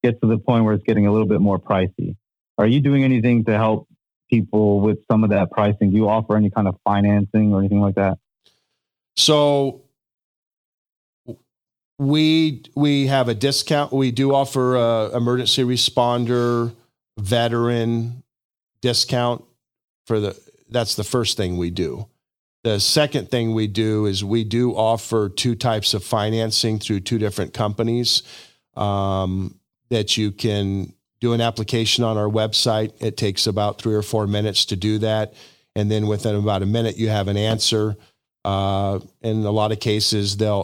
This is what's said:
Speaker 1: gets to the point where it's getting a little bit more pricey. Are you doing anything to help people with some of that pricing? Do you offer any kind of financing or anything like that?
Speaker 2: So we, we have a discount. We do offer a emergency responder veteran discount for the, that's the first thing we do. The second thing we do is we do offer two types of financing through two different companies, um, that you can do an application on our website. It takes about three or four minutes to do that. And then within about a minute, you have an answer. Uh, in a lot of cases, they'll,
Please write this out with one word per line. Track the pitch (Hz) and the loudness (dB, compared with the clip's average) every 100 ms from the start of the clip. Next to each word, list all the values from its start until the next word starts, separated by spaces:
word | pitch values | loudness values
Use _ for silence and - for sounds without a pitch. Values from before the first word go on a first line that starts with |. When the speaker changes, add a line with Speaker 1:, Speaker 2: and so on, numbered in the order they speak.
Speaker 1:
gets | 123 117 | 0 2
to | 110 | 2
the | 110 | 2
point | - 117 | 2 2
where | 110 | 4
it's | 104 - | 2 2
getting | 104 101 | 2 4
a | |
little | 107 104 | 4 2
bit | 101 | 2
more | 101 95 | 2 2
pricey. | - 98 95 - - - _ _ _ - | 0 0 0 -2 -8 -8 _ _ _ 0
Are | 104 | 2
you | 135 | 4
doing | 139 139 | 4 4
anything | 135 127 120 120 | 4 2 4 2
to | 113 107 | 2 2
help | 110 110 - _ _ _ _ | 2 0 -4 _ _ _ _
people | 117 101 107 104 101 | 0 2 2 4 4
with | 104 101 _ | 2 0 _
some | 110 110 | 2 4
of | |
that | 101 - | 2 0
pricing? | - 104 101 101 | 0 0 2 2
Do | 101 | 4
you | 107 | 2
offer | 110 110 107 | 0 2 2
any | 101 | 2
kind | 104 98 | 0 -2
of | 92 - | -2 -2
financing | 101 101 104 101 107 107 | 2 4 2 2 2 2
or | 98 | 2
anything | 98 101 | 2 2
like | 101 95 | 2 2
that? | 98 92 _ _ _ _ _ _ _ _ _ - | 0 -2 _ _ _ _ _ _ _ _ _ 0
Speaker 2:
So | - 151 147 143 139 - _ _ _ _ _ _ _ _ _ _ _ _ _ _ - - _ _ _ _ _ _ | 4 4 4 2 0 -4 _ _ _ _ _ _ _ _ _ _ _ _ _ _ -18 -18 _ _ _ _ _ _
we, | 139 151 156 160 160 135 - - | 0 2 4 4 2 -2 -10 -2
we | 147 143 135 | 2 2 2
have | 135 123 | 2 2
a | |
discount. | 107 135 - - 147 143 | 0 0 0 0 0 0
We | 131 131 | 0 0
do | 117 135 | 0 2
offer | 139 135 135 127 127 | 2 0 0 0 2
a | 117 113 107 123 | 2 0 -2 -2
emergency | 117 123 123 - | 0 0 0 0
responder | 123 123 127 - 120 120 117 123 120 120 117 113 _ _ _ - | 0 0 0 2 0 0 0 0 0 0 -2 -6 _ _ _ -12
veteran | 98 120 117 117 120 120 117 117 117 120 _ _ _ _ _ _ | -2 0 2 0 0 0 0 -2 -4 -10 _ _ _ _ _ _
discount | 123 117 - 127 120 120 - _ _ _ _ _ _ | -2 0 0 0 0 -4 -10 _ _ _ _ _ _
for | 110 | -2
the, | 104 - _ _ _ | -2 -8 _ _ _
that's | 123 113 - | -2 -2 -4
the | |
first | 104 127 107 - | -2 -2 -2 -2
thing | 95 90 | -4 -2
we | 87 | -4
do. | 87 82 62 104 _ _ _ _ _ | -4 -6 -6 -14 _ _ _ _ _
The | 117 104 | -4 -2
second | - 156 147 143 95 | 0 0 0 -2 -2
thing | 123 113 | -2 0
we | 113 107 | -2 -2
do | 101 110 107 104 | -2 -2 0 -2
is | 95 | -2
we | 98 117 | -2 -2
do | 110 117 123 98 | 0 0 0 0
offer | 110 113 - 113 101 | 0 0 -2 -2 -2
two | - 127 110 | -2 -4 -2
types | 127 110 - | -2 -2 -2
of | 104 | -4
financing | - 113 104 113 113 104 117 110 | -2 -2 0 -2 -2 -2 -2 -4
through | - 101 | -4 -6
two | 92 117 | -2 -2
different | 104 98 92 | -2 -4 -6
companies, | - 107 104 113 117 120 - - - - _ _ - | -4 -4 -2 -2 -2 0 -2 -4 -20 -20 _ _ -6
um, | 104 101 98 95 92 92 95 - _ _ _ | -2 0 0 -2 -2 -4 -6 -12 _ _ _
that | 117 101 - | -4 -2 -2
you | 107 | -2
can | 98 113 101 98 98 92 - _ _ | -2 -2 -2 -2 -4 -6 -14 _ _
do | 120 | -2
an | 117 | 0
application | 117 113 107 120 113 - | 0 -2 -4 -2 -2 0
on | 117 110 | 0 0
our | 104 | -2
website. | 110 107 - 123 110 110 - | 0 -2 0 0 -2 -4 -4
It | 113 - | -8 -4
takes | 107 92 - | -4 -2 -4
about | 101 104 - | -2 -4 -4
three | 117 107 | -4 -2
or | |
four | 101 113 104 | -2 -2 -2
minutes | 104 107 95 - | -2 -2 -2 -4
to | 98 | -2
do | 101 107 | -2 -2
that. | 110 110 107 - - _ _ - | 0 -2 -4 -10 -20 _ _ -4
And | 104 | 0
then | 107 104 | 0 0
within | 104 113 104 | -2 -2 -2
about | 104 98 | 0 0
a | 95 | 0
minute, | 113 113 101 | 0 -2 -2
you | 110 | -2
have | 107 98 | 0 0
an | 101 | 0
answer. | 107 110 - 110 107 104 _ _ _ _ - | 0 0 0 0 -2 -4 _ _ _ _ -4
Uh, | 98 98 98 98 98 - _ | -2 0 0 -2 -4 -8 _
in | 113 110 104 | -4 -2 0
a | |
lot | 107 107 | 0 0
of | 107 | -2
cases, | 117 107 - 107 101 101 | -2 0 0 -2 -2 -2
they'll, | 107 101 | 0 -2